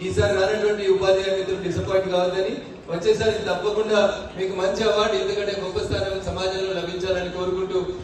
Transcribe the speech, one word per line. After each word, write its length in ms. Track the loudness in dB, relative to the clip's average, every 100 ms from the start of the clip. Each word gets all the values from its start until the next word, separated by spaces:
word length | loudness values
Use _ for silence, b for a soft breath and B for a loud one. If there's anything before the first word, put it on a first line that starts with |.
ఈసారి 320 | -4 2 2
రానటువంటి 580 | 4 2 2 2 2 2
ఉపాధ్యాయ 460 | 4 4 4 2 -2
మిత్రులు 240 | -2 -2
డిసప్పాయింట్ 500 | -2 -2 2 0 2
కావద్దని, 440 | 2 2 0 -2 -4 -10 -16 -8
వచ్చేసారి 400 | -2 2 4 2
తప్పకుండా 840 | 0 -2 -2 0 0 2 4 4 2 -8 -4
మీకు 180 | -4 0
మంచి 360 | -2 2 2
అవార్డు, 240 | 2 2 2
ఎందుకంటే 460 | 0 -2 -2 -4
గొప్ప 140 | -4 -4
స్థానం 420 | -2 -2 -2 -4 -4
సమాజంలో 460 | -4 -2 -2 -2
లభించాలని 580 | -4 -4 -4 -2 -2 -2
కోరుకుంటూ, 560 | -4 -2 -2 -2 -2 -2 -6